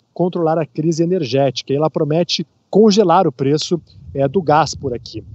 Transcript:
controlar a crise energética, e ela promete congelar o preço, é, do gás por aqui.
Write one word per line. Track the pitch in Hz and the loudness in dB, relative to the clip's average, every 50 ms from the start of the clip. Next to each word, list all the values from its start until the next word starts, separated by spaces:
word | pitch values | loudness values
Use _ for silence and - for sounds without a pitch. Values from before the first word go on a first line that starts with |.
| _ _ _ | _ _ _
controlar | - 170 180 - 180 165 156 160 170 | -4 -4 -2 -2 -2 -2 0 0 -2
a | 156 | -4
crise | - - - 156 170 160 147 170 | -6 -6 -4 -2 -2 0 0 0
energética, | 170 185 185 151 113 123 135 139 131 127 - - - | 0 0 -2 -2 -2 0 0 0 0 -2 -4 -6 -4
e | 139 | -2
ela | 143 156 156 | 0 0 -2
promete | - 180 156 143 151 170 175 - - - 165 _ _ _ _ - | 0 -2 -2 0 0 -2 0 -2 -4 -6 -6 _ _ _ _ 0
congelar | - 185 220 220 185 214 208 170 160 185 185 160 | 2 4 6 6 6 4 4 4 4 4 2 0
o | |
preço, | - - 139 135 151 151 - - 180 160 - _ _ - - - - | -2 -2 -2 0 0 0 -2 -4 -6 -6 -6 _ _ -20 -20 -10 -4
é, | 139 135 143 | -2 -2 0
do | 135 196 | 0 -2
gás | 170 139 147 156 151 - - | 0 2 2 2 2 0 -4
por | - - 107 117 | -8 -8 -8 -8
aqui. | 117 - - - 110 - - | -8 -12 -14 -16 -16 -16 -16